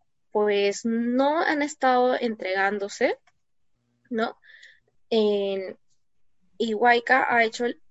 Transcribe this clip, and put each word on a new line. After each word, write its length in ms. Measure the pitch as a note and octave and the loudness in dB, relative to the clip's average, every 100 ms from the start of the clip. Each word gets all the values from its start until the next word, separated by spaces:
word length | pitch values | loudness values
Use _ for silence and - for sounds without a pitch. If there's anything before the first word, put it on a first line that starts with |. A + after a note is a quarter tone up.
| _ _ _ | _ _ _
Pues 540 | G#3+ G#3 G3+ G3+ G3 A#3 | -2 0 2 0 -2 -4
no 560 | A3+ A#3 B3 C#4 D#4+ | -2 0 2 2 2
han 200 | - D4 | 0 -2
estado 560 | D4 - C4 B3 B3 B3+ | -4 0 2 4 2 0
entregándose, 960 | A#3+ G#3+ F#3 F#3+ G3 G#3 G3+ - C#4 B4 _ _ _ _ _ _ _ _ _ | -2 -4 -4 -2 -2 -2 -6 -2 -2 -2 _ _ _ _ _ _ _ _ _
¿no? 280 | A3+ A#3 - - - - _ _ _ _ | -4 -4 -6 -20 -20 -20 _ _ _ _
En, 680 | A3+ G#3+ G3+ G3 G3 F#3+ - _ _ _ _ _ _ _ - | 0 2 0 -2 -6 -8 -14 _ _ _ _ _ _ _ -6
y 160 | A#3 | -4
Huayca 600 | G#3 A#3+ A#3+ A#3 C4 - | 2 4 4 4 2 2
ha 100 | A#3+ | 2
hecho, 220 | A3+ A3+ A#3+ - - | 0 -2 -6 -8 -16